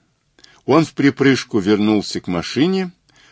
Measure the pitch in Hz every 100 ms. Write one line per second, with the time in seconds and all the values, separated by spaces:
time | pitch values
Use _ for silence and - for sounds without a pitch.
0 | _ _ _ _ - _ - 151 156 -
1 | 139 - 135 127 - 110 92 104 104 107
2 | - 95 - 87 82 120 170 190 185 -
3 | _ _ _